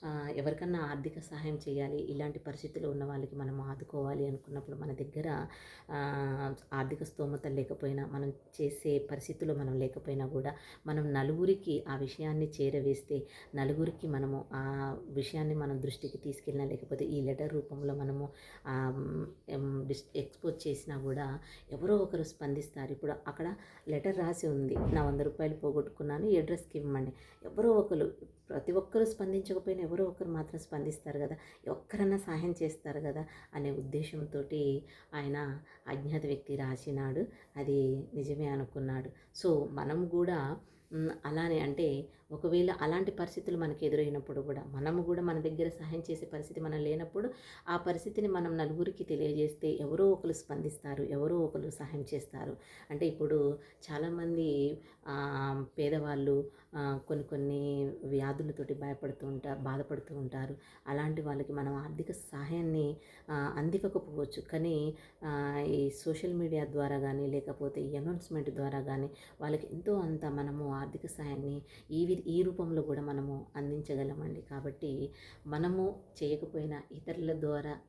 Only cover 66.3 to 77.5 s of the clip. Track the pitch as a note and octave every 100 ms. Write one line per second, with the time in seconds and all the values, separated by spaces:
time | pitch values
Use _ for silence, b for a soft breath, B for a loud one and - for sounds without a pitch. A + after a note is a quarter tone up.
66.3 | F3 E3 D#3 D3 D3 C#3+ C#3 C#3 C#3 C#3+
67.3 | C#3+ C#3+ C#3+ C#3 C#3+ C#3 C#3+ D3+ F3 -
68.3 | D#3 D3 C3 C#3 C#3 C#3 C3+ C#3 B B
69.3 | B D3+ D3+ - D#3 F3 G3+ E3+ D#3 D#3+
70.3 | C#3+ C#3+ C#3+ C#3+ C3+ C#3 D3 E3 - D3
71.3 | C#3 C#3 C#3+ - B B D#3 F3 F3+ -
72.3 | E3+ F#3 F3+ E3+ D#3+ D3 C#3+ C#3+ C#3 C#3
73.3 | C#3 - C#3+ C#3+ D3 D3+ C3+ C#3 D3 D#3
74.3 | A2+ - C#3 C#3+ C3+ D3+ C3+ C#3 B B
75.3 | B D3+ D3+ F3 F#3 F#3+ G3+ - - D3
76.3 | D3+ D#3+ E3 D3+ D3 - D#3 - F3 D#3+
77.3 | D#3 D3